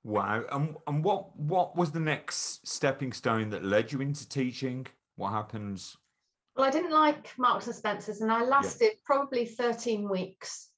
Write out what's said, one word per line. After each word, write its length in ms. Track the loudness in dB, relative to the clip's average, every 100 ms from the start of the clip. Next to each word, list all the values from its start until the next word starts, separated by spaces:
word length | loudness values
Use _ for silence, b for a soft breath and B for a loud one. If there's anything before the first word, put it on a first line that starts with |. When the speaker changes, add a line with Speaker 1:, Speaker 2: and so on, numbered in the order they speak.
Speaker 1:
Wow. 400 | 0 0 2 -2 -2
And, 240 | -4 -4 -4 -4
and 160 | 0
what, 340 | 2 0 -4 -6
what 400 | 0 0 0 0
was 140 | 0
the 80 | 0
next 680 | -2 -2 -4 -6 -6 -8 -10
stepping 460 | 0 0 0 -6
stone 380 | -2 0 0 0
that 140 | -2
led 280 | 2 2 2
you 80 | -4
into 280 | -4 -4 -6
teaching? 580 | -4 -2 -2 -6 -6 -10 _ _ -8
What 140 | -4
happens? 640 | -2 -4 -8 -6 -8 -10 -18 _ _ _ _ _ 0
Speaker 2:
Well, 100 | 2
I 40 |
didn't 220 | 2 2
like 400 | 6 6 4 -8 0
Marks 280 | 2 2 -4
and 80 |
Spencer's, 460 | -4 -4 -4 -6 -2
and 120 | 2
I 80 | 2
Speaker 1:
Yeah. 60 | 4
Speaker 2:
lasted 460 | 4 4 4 2 2
probably 400 | 2 2 2 -2 -2
thirteen 600 | -2 -2 0 -2 -2 0
weeks. 600 | -2 -4 -10 -14 -14 -16